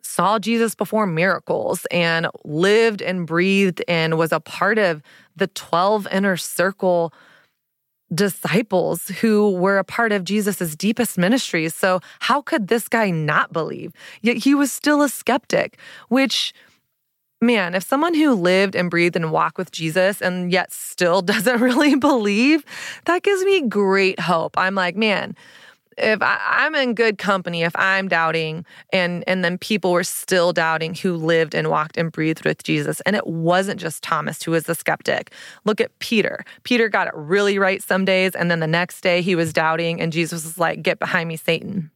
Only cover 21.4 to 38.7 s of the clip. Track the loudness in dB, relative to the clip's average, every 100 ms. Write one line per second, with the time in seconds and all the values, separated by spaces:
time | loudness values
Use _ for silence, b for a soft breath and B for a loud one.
21.4 | 2 2 2 4 4 4 4 2 2 2
22.4 | 4 2 0 B B B -2 0 2 0
23.4 | 2 2 2 0 2 4 2 0 0 0
24.4 | 0 -2 0 0 -2 0 0 0 -4 -12
25.4 | B B B B _ -4 0 2 0 0
26.4 | 0 0 0 0 -2 2 0 0 0 0
27.4 | 0 -2 -2 0 0 0 0 0 0 0
28.4 | -4 -8 -12 B B 0 0 -2 -2 0
29.4 | 0 -2 -2 -2 2 2 0 -6 0 2
30.4 | 2 2 0 0 -4 -4 -4 -2 2 2
31.4 | 2 0 0 0 -2 -4 -4 -2 -2 0
32.4 | -2 -4 -2 -2 -2 -4 -2 -2 -2 -2
33.4 | 2 2 0 -4 -8 -8 -4 -4 -4 -8
34.4 | -2 -2 -2 -4 -2 -2 -2 -4 -4 B
35.4 | B B -2 0 -2 _ -2 0 0 -4
36.4 | -12 B -2 2 2 0 -2 -4 -2 2
37.4 | 2 2 2 0 -2 0 2 2 2 0
38.4 | -2 0 0